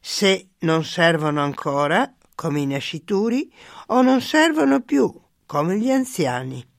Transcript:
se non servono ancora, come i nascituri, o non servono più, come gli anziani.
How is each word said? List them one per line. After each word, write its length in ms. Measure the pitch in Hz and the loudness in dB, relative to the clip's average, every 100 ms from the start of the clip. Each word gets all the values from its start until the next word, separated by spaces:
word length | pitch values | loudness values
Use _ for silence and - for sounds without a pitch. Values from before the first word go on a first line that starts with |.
se 500 | - - 196 190 - _ | -10 -2 0 0 -4 _
non 220 | 170 160 | 0 0
servono 580 | 160 - 170 165 151 147 | -2 2 2 4 0 -2
ancora, 680 | 143 139 156 143 147 180 269 _ _ | -2 -4 -4 -2 0 2 0 _ _
come 260 | - 165 147 | -10 -6 -4
i 60 | 143 | -2
nascituri, 880 | 139 - 160 - 196 220 247 - _ - - - | -4 -6 -12 -4 -2 0 -2 -6 _ -20 -20 -2
o 120 | 240 | 2
non 220 | 254 262 | 4 2
servono 580 | 254 311 320 311 285 269 | 2 2 2 2 2 2
più, 320 | 254 285 233 - _ _ | 0 0 0 -2 _ _
come 340 | _ 147 160 196 | _ -2 0 0
gli 120 | 240 | 0
anziani. 760 | 262 254 - 143 123 131 131 - | 0 -2 -2 -2 -2 -6 -12 -16